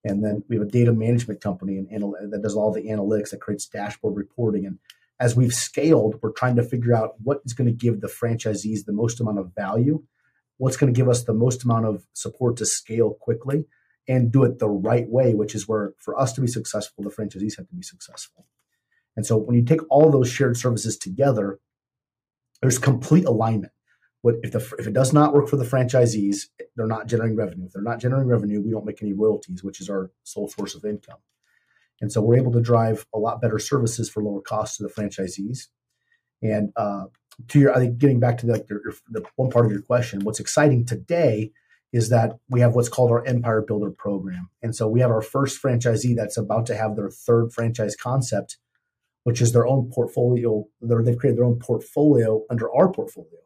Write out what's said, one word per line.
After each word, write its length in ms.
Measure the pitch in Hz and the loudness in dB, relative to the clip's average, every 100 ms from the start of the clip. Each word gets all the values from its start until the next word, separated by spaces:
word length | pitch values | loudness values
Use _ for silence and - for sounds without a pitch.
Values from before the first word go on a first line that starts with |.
And 200 | 98 101 | -4 -2
then 200 | 107 104 - | -2 -4 -4
we 80 | 113 | -4
have 80 | 101 | 0
a 40 | |
data 240 | 123 120 | 2 4
management 480 | 113 110 120 120 101 | 2 2 0 -2 -6
company 360 | 104 92 95 98 | -6 -6 -6 -6
and 100 | 95 | -6
anal-, 260 | 107 101 90 101 | -6 -6 -8 -10
that 120 | 104 | -6
does 140 | 107 104 | -4 0
all 160 | 107 | 0
the 120 | 98 | -2
analytics, 460 | 107 107 98 107 - | -6 -4 0 -2 -4
that 120 | - | -10
creates 260 | - 101 - | -8 -8 -8
dashboard 480 | - 104 - 107 101 | -10 -10 -6 -6 -6
reporting. 500 | 101 - 113 101 95 | -10 -4 -2 -2 -6
And 140 | 92 _ _ _ _ | -10 _ _ _ _
as 160 | 123 120 | 0 2
we've 180 | 123 | 2
scaled, 640 | - - - 151 156 107 - | 0 -4 0 4 4 4 -2
we're 100 | 110 | -6
trying 240 | - 127 120 | -2 0 2
to 80 | |
figure 320 | 117 123 120 113 | 0 -2 2 2
out 200 | 110 - | 0 -4
what 200 | 110 139 127 | -4 -4 -6
is 80 | |
gonna 180 | 117 120 | -2 0
give 300 | 117 120 104 | 2 0 -2
the 60 | 101 | -6
franchisees 800 | - 120 113 110 98 104 107 107 | -6 -4 -2 -4 -4 -4 -6 -4
the 80 | |
most 260 | 104 117 - | -2 -2 -2
amount 200 | 110 101 | -4 -4
of 140 | 92 104 | -6 -8
value, 480 | 98 113 131 156 _ _ _ _ _ _ | -4 0 2 0 _ _ _ _ _ _
what's 200 | 127 - | -4 2
gonna 140 | 139 | 2
give 180 | 120 123 | 4 4
us 140 | 120 | 2
the 100 | - | 0
most 300 | 107 123 113 | 2 2 2
amount 220 | 120 113 113 | 0 0 0
of 200 | 98 _ | -4 _
support 440 | - 110 - 123 120 | -12 -12 -2 -2 -2
to 80 | 107 | -4
scale 480 | - - 113 110 | -6 -6 0 0
quickly 520 | - - 117 131 143 156 _ _ _ - | 0 -6 -6 -2 -4 -4 _ _ _ -2
and 240 | 127 117 | 2 4
do 120 | 135 | 6
it 140 | 120 - | 4 2
the 120 | 110 | -2
right 380 | 98 104 120 113 | 0 0 0 2
way, 280 | 120 123 107 | 2 4 2
which 180 | 104 | 0
is 140 | 107 - | -4 -2
where 260 | 107 101 - | -2 -2 -8
for 200 | - - | -8 -2
us 140 | 127 | -2
to 80 | - | 0
be 60 | 123 | -2
successful, 560 | 120 - 104 - - | -2 -6 -8 -8 -10
the 80 | 98 | -10
franchisees 460 | - 104 92 107 - | -8 -10 -6 -8 -8
have 100 | 90 | -16
to 80 | 90 | -16
be 80 | |
successful. 640 | - - - - - _ _ _ _ _ _ _ _ - | -16 -20 -20 -18 -20 _ _ _ _ _ _ _ _ -10
And 100 | - | 0
so 120 | 110 | 0
when 180 | 110 120 | 4 2
you 80 | |
take 180 | 120 160 - | 4 2 4
all 200 | 139 156 | 6 8
those 200 | 139 120 | 6 2
shared 280 | - 127 120 | 0 0 0
services 400 | 127 117 113 - | -2 -2 -4 -8
together, 600 | 98 98 139 113 98 98 _ _ _ _ _ _ _ _ _ _ | -10 0 2 2 -2 -6 _ _ _ _ _ _ _ _ _ _
there's 180 | 131 120 | 0 2
complete 460 | - 120 - 160 175 | 2 0 4 4 4
alignment. 480 | 113 113 110 92 _ _ _ _ _ | 2 0 -2 -4 _ _ _ _ _
What 140 | 120 113 | 0 0
if 80 | - | -4
the, 80 | 107 - - | -6 -6 -8
if 100 | - | -4
it 60 | |
does 200 | 104 127 | 0 4
not 200 | 147 151 | 6 6
work 160 | 143 143 | 4 2
for 80 | 139 | -2
the 80 | 120 | 0
franchisees, 840 | 131 123 127 120 107 101 101 - _ - - | 0 2 4 4 2 -2 -2 -8 _ -16 -6
they're 120 | 110 | -4
not 200 | 113 101 | -4 -2
generating 280 | 113 113 110 | -2 0 -2
revenue. 300 | 104 87 90 | -4 -8 -12
If 80 | |
they're 80 | 95 | -8
not 180 | 107 120 | -8 -4
generating 280 | 123 139 127 | -2 0 2
revenue, 340 | 117 104 104 | 2 0 -2
we 100 | 104 | -2
don't 140 | 107 104 | -4 -6
make 160 | 101 | -8
any 120 | 107 | -6
royalties, 500 | 98 107 104 - 90 | 0 0 0 -6 -10
which 180 | 98 - | -10 -12
is 80 | 92 | -8
our 220 | 98 92 _ | -6 -6 _
sole 240 | - 98 104 | -16 -10 -10
source 280 | - 98 - | -8 -10 -8
of 100 | 107 | -10
income. 320 | 104 - 80 _ _ _ _ _ _ _ _ | -10 -14 -20 _ _ _ _ _ _ _ _
And 120 | 104 | -4
so 100 | 117 | 0
we're 160 | 107 123 | 4 4
able 140 | 123 | 4
to 100 | 120 | 0
drive 440 | 117 117 113 107 - | 4 2 2 -2 -6
a 60 | 110 | -4
lot 220 | 110 113 | -4 -2
better 180 | 117 107 | -2 -2
services 500 | - 135 117 - 110 | -2 -2 -2 -4 -6
for 140 | 107 | -4
lower 180 | 104 98 | -4 -6
costs 360 | - 107 110 - | -6 -6 -6 -8
to 60 | |
the 60 | 101 | -10
franchisees. 760 | - 101 - 92 98 101 127 - _ _ _ _ _ _ _ | -6 -8 -6 -8 -8 -8 -10 -12 _ _ _ _ _ _ _
And, 300 | 110 107 104 - | -2 -2 -2 -4
uh, 300 | 104 101 95 _ _ - 120 | -4 -4 -10 _ _ -20 2
to 120 | 147 | 4
your, 160 | 139 127 | 6 4
I 40 | |
think 180 | 123 120 | 0 2
getting 220 | 143 123 | 4 4
back 180 | 120 117 | 2 0
to 60 | 120 | 0
the, 80 | |
like, 160 | 107 - | -2 -4
your, 120 | 104 | -10
your, 100 | - - _ | -10 -14 _
the 140 | 110 - - | -12 -10 -4
one 140 | 127 | 2
part 160 | 120 113 | 4 4
of 60 | |
your 100 | 101 | 0
question, 400 | - 123 117 101 | 0 0 0 -4
what's 180 | 101 101 | -6 -6
exciting 460 | - - 147 123 120 | -2 4 4 4 0
today 680 | 104 - 170 147 107 110 _ _ _ _ | -6 -2 2 2 2 -4 _ _ _ _
is 180 | 117 107 | -2 4
that 280 | 117 113 - _ | 4 2 -4 _
we 120 | 123 | 4
have 140 | 120 120 | 4 4
what's 140 | 120 | 0
called 220 | - 120 | 2 2
our 140 | 117 135 | 2 0
Empire 360 | 120 117 110 | -2 0 0
Builder 300 | 107 107 101 | 0 -4 -4
program. 580 | 92 104 98 95 90 90 _ | -6 -6 -6 -6 -10 -14 _
And 140 | 117 113 | -8 -2
so 120 | 110 | 0
we 120 | 117 | 2
have 100 | 127 | 4
our 100 | 110 | 2
first 400 | - 135 139 - | -2 -2 -2 -2
franchisee 540 | 135 120 120 110 120 117 | -2 0 2 2 0 0
that's 220 | 104 - | -2 -6
about 300 | 104 107 117 | -2 -2 -2
to 80 | 107 | -4
have 180 | 107 104 | -4 -4
their 140 | 98 | -8
third 420 | - - 117 117 | -8 2 2 2
franchise 420 | 120 117 113 104 104 | -2 -4 -2 -4 -4
concept, 640 | 123 135 120 101 - - _ _ _ _ _ _ | -4 -2 -2 -4 -6 -18 _ _ _ _ _ _
which 180 | 120 120 | -4 2
is 100 | 120 | 4
their 160 | 117 120 | 4 4
own 240 | 135 120 | 0 0
portfolio. 720 | - 120 - 123 123 117 107 - _ | -4 -4 0 2 2 2 -2 -4 _
They're, 240 | 117 113 | 0 2
they've 140 | 113 120 | 2 2
created 200 | 135 120 | 0 2
their 80 | 123 | 2
own 140 | 120 | 2
portfolio 840 | - - - - 151 131 113 107 - | -2 -4 -4 2 4 6 4 0 -2
under 240 | 120 117 | -4 -2
our 180 | 131 185 | 2 2
portfolio. 480 | - - - - - | 2 -8 -12 -20 -20